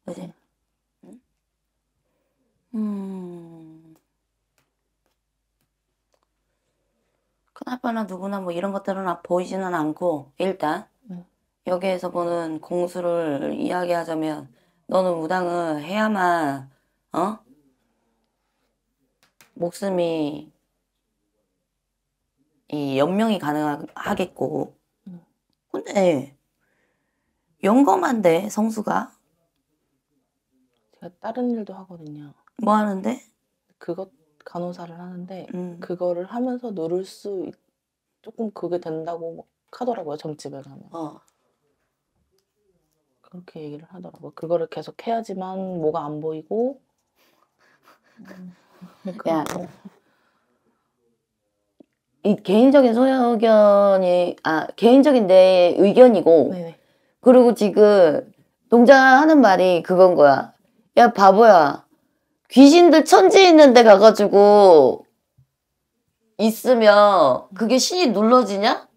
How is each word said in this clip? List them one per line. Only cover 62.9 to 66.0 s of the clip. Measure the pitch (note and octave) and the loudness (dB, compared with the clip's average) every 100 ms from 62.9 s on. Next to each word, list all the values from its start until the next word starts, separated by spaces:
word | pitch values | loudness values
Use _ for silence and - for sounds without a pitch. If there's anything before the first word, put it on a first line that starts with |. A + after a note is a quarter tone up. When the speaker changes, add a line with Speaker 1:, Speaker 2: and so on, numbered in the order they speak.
| D#4 D4+ | 4 4
Speaker 1:
천지 | F#4 F#4+ G4 F#4 | 4 6 6 6
있는 | D#4+ C#4+ | 8 8
데 | A#3+ | 8
가가지고 | A3+ F#3+ A3 G#3 G3+ G3 G3+ G#3 G3 D#3+ C3 - - _ _ _ _ _ _ _ _ _ | 6 8 6 4 0 4 6 6 8 6 6 0 -12 _ _ _ _ _ _ _ _ _